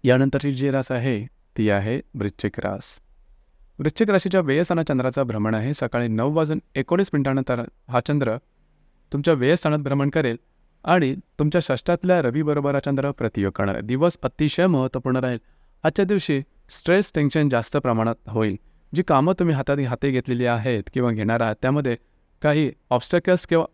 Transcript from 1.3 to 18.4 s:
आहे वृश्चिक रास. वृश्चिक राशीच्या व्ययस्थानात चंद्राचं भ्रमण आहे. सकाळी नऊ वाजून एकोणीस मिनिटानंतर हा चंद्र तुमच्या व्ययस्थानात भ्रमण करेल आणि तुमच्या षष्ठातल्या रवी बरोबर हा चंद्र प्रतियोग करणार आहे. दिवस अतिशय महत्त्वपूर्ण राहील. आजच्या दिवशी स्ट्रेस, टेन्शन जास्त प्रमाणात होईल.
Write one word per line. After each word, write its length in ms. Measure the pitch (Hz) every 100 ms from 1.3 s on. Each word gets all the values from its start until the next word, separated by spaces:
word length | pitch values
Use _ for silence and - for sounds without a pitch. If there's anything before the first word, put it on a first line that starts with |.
| _ _ - 107
आहे 300 | 101 98 123 -
वृश्चिक 460 | 131 104 - 107 -
रास. 400 | 98 98 - - _ _ _ - _ _ - -
वृश्चिक 320 | 151 - 220
राशीच्या 300 | 196 190 190
व्ययस्थानात 440 | 156 139 175 170
चंद्राचं 380 | 160 135 127 127
भ्रमण 320 | 131 110 107
आहे. 200 | 110 117
सकाळी 340 | 147 120 120 120
नऊ 240 | 110 127
वाजून 280 | 151 156 156 _
एकोणीस 360 | - 131 175 196
मिनिटानंतर 500 | 151 135 135 131 120 117 _ -
हा 100 | 127
चंद्र 360 | - 147 127 113 _ _ _ _ _ _ _
तुमच्या 220 | 139 143
व्ययस्थानात 440 | 151 127 175 156 151
भ्रमण 320 | 139 139 139
करेल 260 | 160 135 117 _ _ _ _
आणि 300 | - 180 139 151 - -
तुमच्या 220 | 151 175
षष्ठातल्या 640 | - 127 - 175 185 180
रवी 200 | 131 131
बरोबर 320 | 151 147 139
हा 60 | 139
चंद्र 300 | 139 139 139
प्रतियोग 420 | 139 113 - 98
करणार 220 | - 101
आहे. 80 | 95
दिवस 360 | 104 127 170 -
अतिशय 440 | 127 - 151 - 185
महत्त्वपूर्ण 500 | 156 127 131 131 127
राहील. 220 | 127 120 _ _ _ _
आजच्या 220 | 160 -
दिवशी 380 | 196 202 - 143 139 _ _
स्ट्रेस, 420 | - - 180 202
टेन्शन 340 | 165 147 156 147
जास्त 280 | 123 113 147
प्रमाणात 380 | 131 113 113 113 -
होईल. 280 | 110